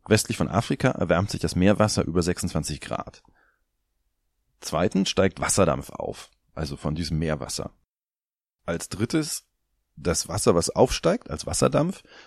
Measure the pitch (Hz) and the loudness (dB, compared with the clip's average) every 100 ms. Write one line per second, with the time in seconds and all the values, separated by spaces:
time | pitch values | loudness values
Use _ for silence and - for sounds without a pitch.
0 | - 107 - - 80 95 - - 135 - | 2 2 2 -2 0 0 0 0 0 0
1 | 85 85 101 - - 87 95 104 107 - | 2 2 2 -2 -2 4 4 6 4 2
2 | - 85 85 90 87 87 69 73 - - | 0 2 2 0 -2 -4 -4 -8 -6 -8
3 | - - _ _ _ _ _ _ _ _ | -8 -16 _ _ _ _ _ _ _ _
4 | _ _ _ _ _ _ - 78 92 - | _ _ _ _ _ _ -4 0 2 2
5 | 98 - 92 - 69 - 85 67 - - | 0 2 2 2 0 2 4 2 -4 -10
6 | - - - _ _ - 76 71 78 78 | -10 -10 -16 _ _ -10 -8 -6 -4 -4
7 | 76 78 80 76 55 - - _ _ _ | -2 -2 -2 -4 -6 -8 -10 _ _ _
8 | _ _ _ _ _ _ - 85 - 90 | _ _ _ _ _ _ -6 -6 -6 -4
9 | 113 160 151 - _ _ _ _ _ - | -2 0 -2 -8 _ _ _ _ _ -8
10 | 78 80 - 95 - 85 - - 131 - | -2 -2 -2 -2 2 2 2 2 2 2
11 | 165 226 - - - - 131 139 170 - | -2 -2 -4 -10 -6 0 2 2 0 -4
12 | - - | -14 -20